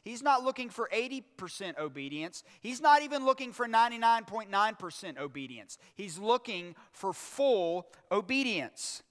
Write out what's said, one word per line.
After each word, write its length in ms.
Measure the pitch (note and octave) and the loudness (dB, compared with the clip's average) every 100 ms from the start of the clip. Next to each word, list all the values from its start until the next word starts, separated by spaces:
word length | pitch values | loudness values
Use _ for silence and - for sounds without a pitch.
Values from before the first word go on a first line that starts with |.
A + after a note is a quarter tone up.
He's 180 | G#3 A#3+ | -14 -2
not 220 | C#4+ C4 | 2 2
looking 260 | B3+ B3+ A#3+ | 2 -2 -6
for 200 | - A#3 | -6 -4
eighty 300 | A3 B3 C4 | -2 -2 -6
percent 560 | G3+ - F3+ - F#3+ D3+ | -12 -14 -12 -10 -8 -6
obedience. 680 | D3+ C3+ C#3 D3 E3 - - - | -6 -6 -8 -6 -8 -10 -18 -12
He's 200 | A3 B3 | -10 2
not 200 | D4+ D4 | 8 8
even 240 | D4 C#4 C4 | 6 0 2
looking 280 | C4 B3+ | 2 -2
for 140 | A#3+ A#3+ | -4 2
ninety-nine 580 | A3+ A#3 A#3 A#3 A3+ G3 | 4 4 4 4 4 0
point 240 | G#3+ G#3 | -8 -2
nine 260 | G3 G#3+ G#3+ | 2 2 0
percent 420 | F3+ - F#3 C3+ | -8 -10 -10 -8
obedience. 600 | C#3+ C3+ C3+ A#2 G2 - - | -8 -8 -10 -12 -16 -20 -18
He's 240 | - G3+ E3 | -12 -10 -2
looking 580 | G#3 B3 A#3+ F#3 F3 E3+ - | 2 2 0 -8 -8 -14 -20
for 220 | - G3 | -8 -6
full 760 | F3 - - C#4 A3 E3+ F3 F3 - - | -4 -6 2 4 4 4 0 -6 -14 -2
obedience. 920 | G3+ F#3+ C4 B3+ F#3+ B2+ - - - - | -2 0 0 0 -2 -4 -8 -10 -10 -14